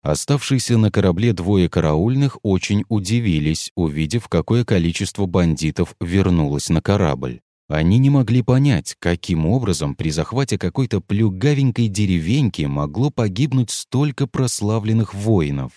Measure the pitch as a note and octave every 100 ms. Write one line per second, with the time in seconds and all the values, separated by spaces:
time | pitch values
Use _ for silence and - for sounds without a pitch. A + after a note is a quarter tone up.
0 | C#2+ D2+ - C#3+ - C3 - A#2 G#2+ G#2
1 | F#2+ E2+ A#2 F#2+ F2 G2+ F2 F2+ D#2 D2+
2 | G#2 C3 C#3+ - G#2+ F#2 - G#2 G2 A2
3 | F#2 A#2 A2+ D#2 D2 D#2 - - E2 D2
4 | D2+ A#2 - E2+ - A#2 A#2+ G2 E2+ E2+
5 | F#2+ - F#2+ F#2 E2+ D2+ D#2 - E2+ -
6 | F2 G2 F#2 E2+ D2 C#2+ - D#2+ - G2+
7 | E2+ C2 C2 A#1+ _ _ _ D2+ D#2+ A2+
8 | C#3 C#3+ A#2+ B2 A#2+ B2+ C#3+ F#2+ - -
9 | F2 F2 - E2 D#2+ C3 A2+ D#2 D2 C2+
10 | D#2+ D2+ D#2 A#2 C#3 G2+ F2+ - B2+ G2
11 | - G2+ A2 F#2 C#3 C#3+ C3+ A2+ A2+ G2
12 | G2+ F2 D#2+ C3+ B2+ - D2 C#2 D2 D#2+
13 | C#3+ - G#2+ F#2 D3 C3 A#2 - - B2+
14 | D3 B2+ C#3 - B2 - G#2 A2 G#2+ A2+
15 | G#2+ G2 G#2 G#2 D2 C#2 B1+